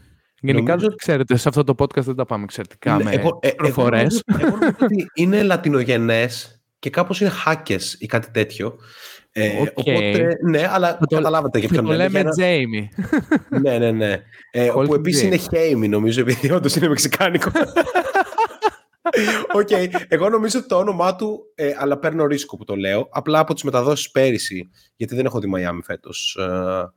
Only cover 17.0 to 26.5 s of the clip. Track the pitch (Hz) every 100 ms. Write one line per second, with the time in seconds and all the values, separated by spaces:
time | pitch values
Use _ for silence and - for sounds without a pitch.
17 | - - 185 180 - 320 - - 494 415
18 | 349 392 370 - 453 - 427 - _ _
19 | 339 240 214 220 220 208 202 202 180 214
20 | - 165 190 220 214 247 - 180 202 180
21 | 180 185 214 214 - - 143 143 139 143
22 | 156 160 147 143 - 95 - 101 95 101
23 | 131 - 156 156 156 165 139 127 123 147
24 | - 139 131 110 - 95 87 _ _ _
25 | 113 123 127 120 101 95 90 87 - 85
26 | - 87 - - 92